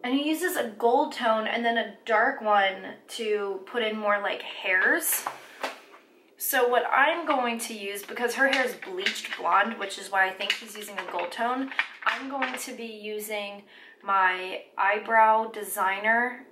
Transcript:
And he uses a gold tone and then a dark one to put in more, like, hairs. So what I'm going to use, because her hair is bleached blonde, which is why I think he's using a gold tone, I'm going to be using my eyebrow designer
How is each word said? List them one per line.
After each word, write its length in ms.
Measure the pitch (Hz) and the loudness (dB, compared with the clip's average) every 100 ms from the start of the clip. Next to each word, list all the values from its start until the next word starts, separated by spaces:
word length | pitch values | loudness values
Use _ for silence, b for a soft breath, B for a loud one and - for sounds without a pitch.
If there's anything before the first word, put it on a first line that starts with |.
And 100 | 247 | 0
he 140 | 277 294 | 0 2
uses 280 | 311 349 - | 0 0 -2
a 120 | 240 - | -4 0
gold 340 | 233 277 294 | 4 4 2
tone 340 | - 240 220 214 | 0 2 2 0
and 180 | 233 | 0
then 140 | 233 233 | 0 0
a 160 | 208 - | -2 -8
dark 360 | - 220 247 277 | 0 4 4 2
one 540 | 214 208 196 190 190 - - | 4 4 4 0 -12 -16 -14
to 520 | - 220 208 202 190 - | -6 -2 0 -2 -6 -4
put 160 | 240 | -2
in 140 | 220 214 | -2 0
more, 240 | 208 202 | 0 0
like, 220 | 202 - | 0 -4
hairs. 840 | - - 196 185 - 320 - - - B B B - - - - _ _ _ _ | -8 -6 0 2 4 2 0 -2 -4 B B B -10 -10 -20 -20 _ _ _ _
So 300 | - 269 247 | -2 2 4
what 180 | 240 240 | 4 4
I'm 340 | - 285 339 | 4 4 2
going 340 | 311 277 240 233 | 0 0 0 -2
to 140 | - | -6
use, 280 | 220 196 202 | -8 -8 -8
because 320 | - 226 240 | -10 -4 -4
her 140 | 233 269 | 2 2
hair 160 | 269 | 2
is 100 | 247 | 0
bleached 640 | 196 190 185 202 - - - | -4 -8 -4 -4 -4 -8 -4
blonde, 400 | 170 185 208 226 | 2 4 2 -2
which 200 | 196 - | -8 -8
is 120 | 190 | -4
why 160 | 196 190 | 2 2
I 60 | |
think 200 | 185 202 | 0 -6
he's 240 | 220 226 208 | -6 -6 -14
using 220 | 208 202 | -10 -10
a 140 | 185 | -6
gold 180 | 180 180 | -6 -6
tone, 400 | - 233 254 269 - B B | -2 -2 -2 -4 -4 B B
I'm 240 | - 233 269 | -6 -6 -6
going 260 | 269 254 247 | -4 -4 -6
to 140 | 269 | -10
be 140 | 220 233 | -10 -12
using 760 | 214 208 214 214 214 202 202 208 B B B | -10 -8 -8 -6 -6 -6 -12 -18 B B B
my 600 | 202 196 185 185 185 196 - - | 0 4 4 2 -4 -10 -10 0
eyebrow 760 | 196 214 214 226 220 220 220 | 2 2 4 6 8 6 2
designer 920 | 220 196 208 190 196 214 233 240 247 - | -6 -8 -2 0 0 2 2 2 -4 -18